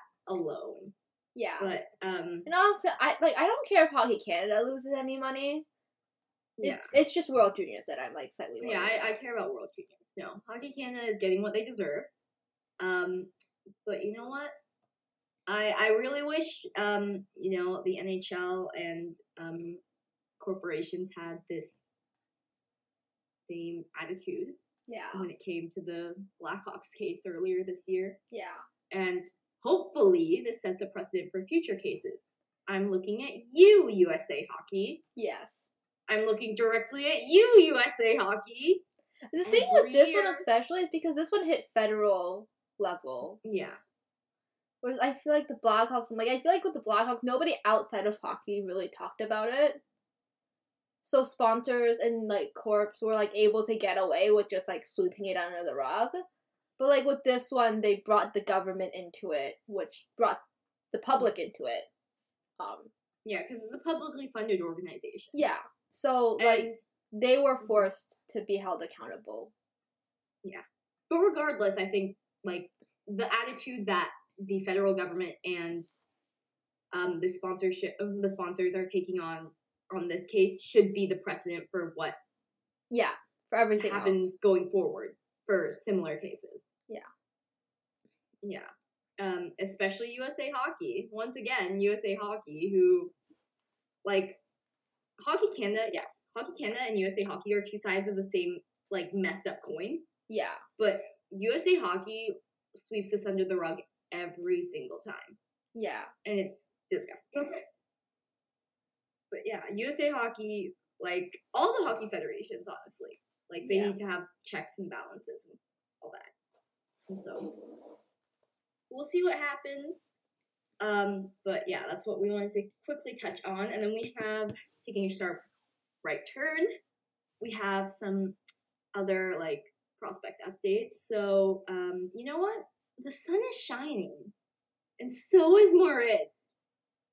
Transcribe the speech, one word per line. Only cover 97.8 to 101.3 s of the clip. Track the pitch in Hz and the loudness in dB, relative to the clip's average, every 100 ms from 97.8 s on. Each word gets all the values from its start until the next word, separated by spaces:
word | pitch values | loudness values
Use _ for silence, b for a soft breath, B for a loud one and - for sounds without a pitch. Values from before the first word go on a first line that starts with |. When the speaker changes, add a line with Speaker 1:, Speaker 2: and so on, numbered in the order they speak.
| 208 190 196 | -2 -2 -2
Speaker 1:
of | 196 | -4
the | |
same, | 196 370 175 180 - _ _ | -2 -2 -2 -6 -12 _ _
like, | 190 165 | -6 -4
messed | 196 185 190 196 | -2 -2 -4 -8
up | - | -10
coin. | - 156 196 330 - _ _ | -10 -8 -6 -8 -10 _ _
Speaker 2:
Yeah. | 220 - - - _ | -4 -4 -6 -14 _
Speaker 1:
But | 214 196 - - _ | 0 0 -6 -18 _